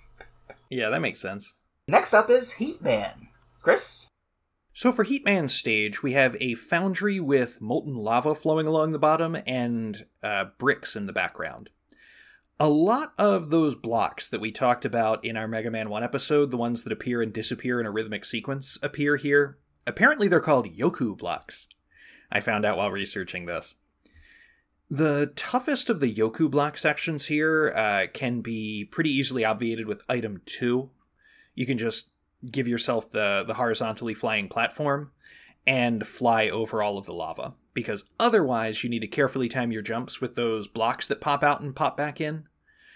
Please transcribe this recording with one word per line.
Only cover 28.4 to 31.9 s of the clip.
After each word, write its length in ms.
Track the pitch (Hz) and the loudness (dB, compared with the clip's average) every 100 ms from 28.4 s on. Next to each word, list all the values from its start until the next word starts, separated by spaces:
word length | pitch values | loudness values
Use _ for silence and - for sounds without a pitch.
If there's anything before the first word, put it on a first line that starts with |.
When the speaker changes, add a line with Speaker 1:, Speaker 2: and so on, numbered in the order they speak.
Speaker 1:
be 440 | 117 113 107 107 104 | -4 -6 -6 -6 -8
pretty 240 | - 156 | -2 0
easily 320 | 135 127 127 | 2 0 0
obviated 420 | 110 107 117 113 110 | 0 2 -2 -2 -6
with 160 | 101 - | -6 -4
item 340 | 123 110 92 - | -4 -4 -8 -10
two. 460 | - 123 123 135 _ _ _ _ _ _ - | -2 0 0 -2 _ _ _ _ _ _ -6
You 100 | 123 | -4
can 120 | 127 | -2
just 340 | 113 | -2